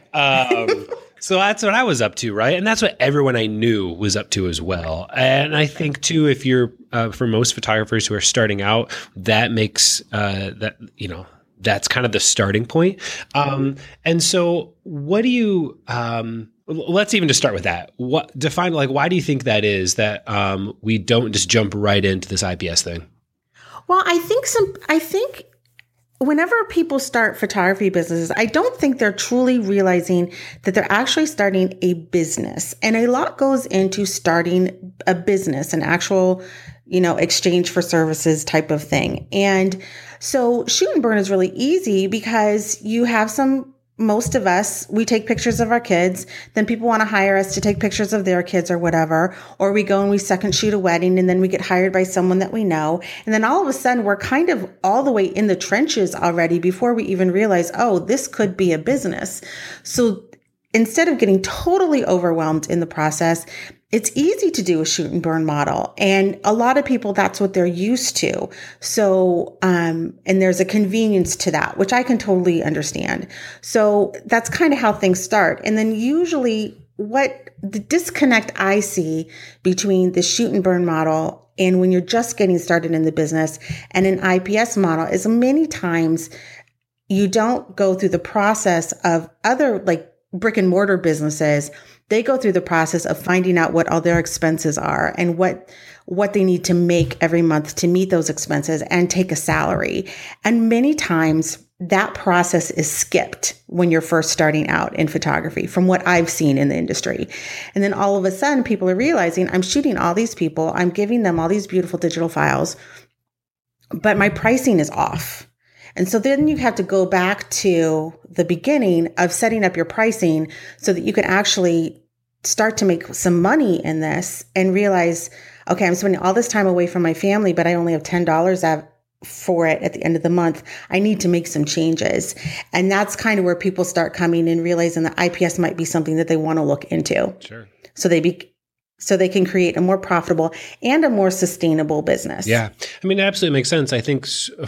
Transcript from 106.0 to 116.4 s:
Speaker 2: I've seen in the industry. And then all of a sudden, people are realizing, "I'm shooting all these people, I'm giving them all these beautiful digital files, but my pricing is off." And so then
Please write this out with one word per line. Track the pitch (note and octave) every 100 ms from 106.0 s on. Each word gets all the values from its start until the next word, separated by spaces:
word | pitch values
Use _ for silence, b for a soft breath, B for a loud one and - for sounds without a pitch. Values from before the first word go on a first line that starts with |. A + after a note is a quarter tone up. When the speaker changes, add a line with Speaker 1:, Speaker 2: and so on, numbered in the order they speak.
| F3+
Speaker 2:
I've | F3 E3
seen | - D3+ C3+
in | C#3+
the | -
industry. | - - - - - B B B B
And | G3
then | G3
all | F#3+ G3+ G3
of |
a | F#3+
sudden, | F#3+ C#4+ C#4
people | A#3+ G3+ F#3
are | F#3
realizing, | C#4+ D4+ E3+ F3 F#3
"I'm | F#3
shooting | F#3 C#4+ C#4 -
all | E3+
these | F3+ A3+ -
people, | D#3+ D#3+ D#3+
I'm | - F3
giving | F3 G#3 A#3+
them | G3 E3+
all | E3
these | G#3 G3
beautiful | F3+ F3 E3+
digital | E3+ E3 E3+
files, | D#3 D3 C3+ E3 - B B B _ _ _ _ _ _ _ -
but | - G#3+ G3+
my | G#3
pricing | - A3+ B3+ C4 F3+
is | D3
off." | - - D#3+ - - - _ B B B -
And | F3+
so | A3
then | C4 C#4